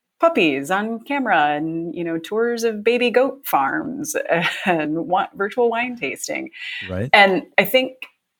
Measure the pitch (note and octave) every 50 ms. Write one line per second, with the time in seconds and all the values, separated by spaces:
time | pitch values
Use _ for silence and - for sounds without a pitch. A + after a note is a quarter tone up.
0 | _ _ _ _ - E4 E4 B3+ F3+ D#3 C3+ C3+ C#3 D3 F#3 G3 G#3+ A3 A3+ A3
1 | A3+ - C#4+ C#4+ C4 A3+ F#3+ D#3+ D3 D3 D3 D3 D#3 D#3+ E3 E3 E3+ F3 - -
2 | E3+ E3+ E3 E3 E3 - G#3 A3 A#3 A#3+ A#3+ A#3 A3+ A#3 A3 G#3 G#3 A3+ A#3+ B3
3 | B3 A#3+ G#3 B3 C4+ C#4 - - - - - C#3+ C3+ C#3+ D3+ D#3 D#3 D#3+ D#3+ -
4 | D3+ - - - - - - E3+ F3 D#3+ - - - G3+ F3 D#3+ D3+ D3+ D#3 E3
5 | E3 D#3+ F3 G3 G3 - - - G3 G#3 - B3+ A#3+ A#3 A3+ A3+ A#3+ B3+ B3 A#3
6 | D3 C3 - - - - D3 - - - - - - - - - - F#2 F#2 F#2
7 | A2+ C#3 - G#3+ G3+ G3 F#3 D#3+ - - _ - G3 F#3+ - B3+ C4 C4 - -
8 | - - _ _ _ _ _ _